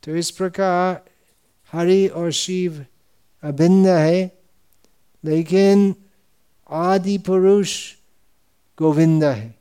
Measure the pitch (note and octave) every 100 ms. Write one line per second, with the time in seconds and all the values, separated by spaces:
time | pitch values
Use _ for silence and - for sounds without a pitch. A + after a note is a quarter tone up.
0 | - D#3+ E3+ - F#3+ F3+ F#3+ F3+ F#3 F3+
1 | _ _ _ _ _ _ _ E3 E3+ F#3+
2 | F#3+ - E3+ D3+ - F#3 F3+ D3+ C3+ _
3 | _ _ _ _ D3+ C#3+ E3+ F#3+ F#3+ F3
4 | D#3 F3 F#3 _ _ _ _ _ _ _
5 | _ _ D#3 D#3 D#3+ F#3+ G3 G3 G3+ F#3+
6 | _ _ _ _ _ _ _ D#3 F3 F#3+
7 | F#3 G3+ F#3 F#3 F#3+ G3+ F#3+ - - -
8 | _ _ _ _ _ _ _ _ D#3+ D3+
9 | D#3+ D#3+ D3+ A#2+ A2+ A#2